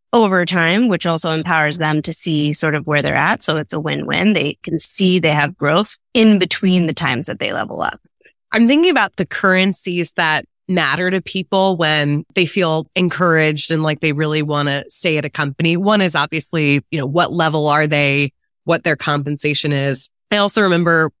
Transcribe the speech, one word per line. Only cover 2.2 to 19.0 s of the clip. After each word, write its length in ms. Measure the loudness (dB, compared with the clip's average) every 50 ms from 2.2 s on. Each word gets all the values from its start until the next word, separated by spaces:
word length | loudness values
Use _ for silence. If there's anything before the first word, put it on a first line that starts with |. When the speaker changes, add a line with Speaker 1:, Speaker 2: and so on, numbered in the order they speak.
| -4 -2 0 0 0 0 0
Speaker 1:
sort 200 | 0 0 0 -2
of 140 | -2 -2 -2
where 160 | -2 0 0
they're 100 | 0 0
at. 300 | 0 0 0 0 -2 -2
So 140 | -2 -2 -2
it's 160 | -4 -6 -6
a 60 | -6
win-win. 540 | -6 -6 -6 -6 -6 -4 -2 0 0 0 0
They 240 | 0 -2 -4 -6 -8 -8
can 160 | -6 -6 -6
see 400 | -4 -4 -2 0 2 2 2 2
they 100 | 2 2
have 280 | 2 0 0 -2 -2 -2
growth 400 | -2 0 2 0 0 -2 -4 -10 _ _ 2
in 240 | 4 6 6 6 4
between 480 | 2 -2 -2 -2 0 2 2 2 2 0
the 60 | -2
times 340 | -2 -4 -2 -2 -4 -4 -6
that 100 | -8 -6
they 160 | -6 -6 -4
level 300 | -6 -6 -6 -6 -6 -6
up. 160 | -6 -6 -8 _ _ _ _ _ _ _ _ _ _
Speaker 2:
I'm 160 | 0 2 4 4
thinking 220 | 4 4 4 4
about 280 | 4 2 0 0 -2 -4
the 100 | -6 -6
currencies 840 | -4 0 2 2 4 4 4 2 0 -2 -4 -4 -2 -2 -2 -2 -2
that 320 | -2 0 0 0 -2 -4 -8 _ _ _ -2
matter 400 | 0 0 0 0 0 0 -2 -2
to 120 | -2 -2
people 560 | -4 -4 -6 -8 -4 -2 0 2 2 2 2 0
when 480 | 0 0 2 2 2 0 0 -2 -4 -4 -2
they 100 | -2 -2
feel 420 | 0 0 0 0 0 0 -2 -4 -4 -2
encouraged 800 | -2 -2 0 0 0 0 2 2 2 2 2 0 -2 -2 -2
and 120 | -2 0 0
like 180 | -2 -2 0
they 100 | -2 -2
really 300 | 0 0 -2 -2 -2 -2
want 260 | -2 -2 -2 -2 -2 -2
to 160 | -2 -4 -4 -6
stay 280 | -6 -4 -2 -2 -2 -2
at 60 | -2
a 60 | -4
company. 480 | -4 -4 -4 -4 -2 -2 0 0 0 2
One 240 | 2 2 2 4
is 120 | 2 2 0
obviously, 680 | 0 -2 -2 -4 -6 -6 -4 -2 0 0 2 0 0 -2 _
you 80 | -6 -4
know, 60 | -4
what 260 | -2 0 0 0 0
level 380 | 0 0 0 0 0 0 0 2
are 180 | 2 2 2 0
they, 460 | 0 0 0 0 0 0 -2 -2 -4 _ _ _ _ _ _
what 180 | -2 -2 0 0
their 140 | -2 -2
compensation 760 | -2